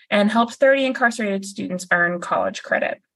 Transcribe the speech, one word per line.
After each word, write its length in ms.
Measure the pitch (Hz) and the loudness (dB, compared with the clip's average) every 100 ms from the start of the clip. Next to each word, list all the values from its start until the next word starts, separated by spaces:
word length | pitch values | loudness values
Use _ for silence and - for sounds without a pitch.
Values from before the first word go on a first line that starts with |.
| - | -2
and 220 | 208 208 | 0 2
helped 240 | 226 240 | 2 0
thirty 320 | - 269 269 262 | 2 4 4 2
incarcerated 580 | 262 233 233 208 196 | 0 0 0 -2 -4
students 420 | 196 - - 180 185 | -6 -10 -8 -8 -2
earn 260 | 175 175 175 | 0 0 -2
college 400 | - 170 - - | -4 -2 -2 -6
credit. 400 | - - - - _ | -4 -2 -2 -6 _